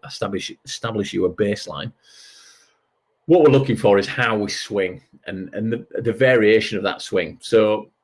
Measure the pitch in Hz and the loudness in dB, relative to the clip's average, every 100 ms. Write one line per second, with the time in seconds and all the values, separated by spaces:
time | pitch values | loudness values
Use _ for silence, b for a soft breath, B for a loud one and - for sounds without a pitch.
0 | - - 101 98 - - - - 117 110 | -10 -8 -6 -6 -8 -14 -14 -10 -6 -6
1 | 98 95 90 87 101 101 - 73 - - | -4 -2 -2 -2 -2 -2 -8 -12 -12 -14
2 | B B B B B B B B B _ | B B B B B B B B B _
3 | _ _ - 175 151 135 135 107 107 98 | _ _ 2 6 6 6 2 2 4 4
4 | 98 - 117 107 104 - - 101 92 80 | 2 -2 -2 0 -2 -6 -6 -4 -4 -6
5 | - _ - 95 90 101 113 117 - - | -18 _ -12 -12 -10 -6 -4 -4 -6 -6
6 | 110 107 131 123 104 110 107 101 98 - | -4 2 4 6 6 4 2 -4 -4 -6
7 | - 95 80 80 - 113 107 107 - _ | -4 -4 -4 -8 0 2 4 0 -6 _